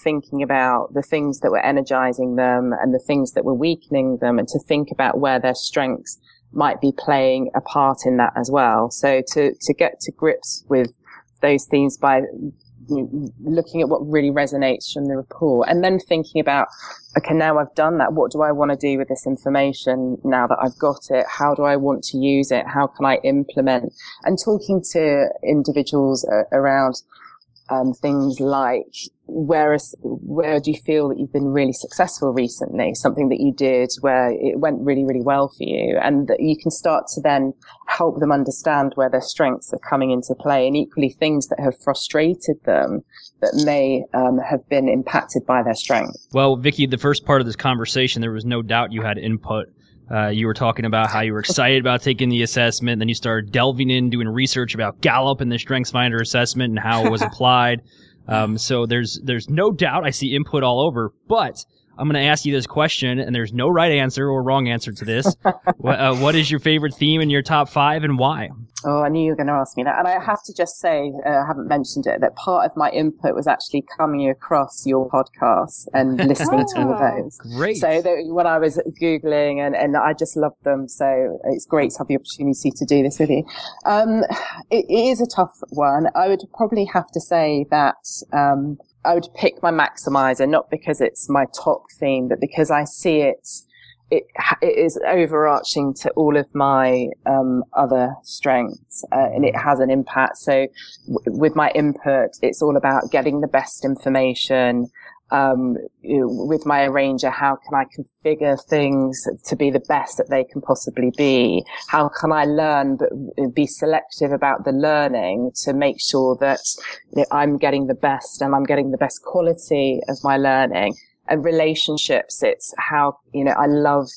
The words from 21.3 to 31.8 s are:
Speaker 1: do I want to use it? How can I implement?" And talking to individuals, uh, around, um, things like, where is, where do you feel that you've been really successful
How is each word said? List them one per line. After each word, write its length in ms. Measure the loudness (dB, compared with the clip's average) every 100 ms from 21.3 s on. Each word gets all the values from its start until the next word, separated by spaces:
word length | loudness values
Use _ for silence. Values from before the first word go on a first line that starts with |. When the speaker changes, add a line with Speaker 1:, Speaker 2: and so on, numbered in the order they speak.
| 0 0
Speaker 1:
do 80 | 2
I 140 | 2 2
want 260 | 0 -2
to 140 | -4 -2
use 320 | 2 2 2
it? 160 | -2 -2
How 200 | -2 -2
can 200 | 0 0
I 100 | 2
implement?" 680 | 2 0 0 0 0 0 -2 -12 -20 -6
And 140 | -2 0
talking 400 | 0 -2 0 -2 0
to 360 | 0 2 2 2 -2
individuals, 840 | 0 0 2 0 0 2 2 0 0
uh, 120 | 0 2
around, 420 | 0 2 2 0 -2 -14 -20 -20 -20 _ _ -6
um, 240 | -2 -2
things 440 | -2 -2 0 0 -2
like, 440 | 0 0 0 -2 -4 -14 -16 _ -10
where 460 | -4 0 2 4
is, 220 | 2 -2 -12
where 580 | -10 -8 -6 -2 0 0
do 100 | 0
you 40 | -4
feel 320 | 0 0 0
that 100 | -2
you've 140 | -4
been 200 | -2 0
really 200 | 0 0
successful 580 | -2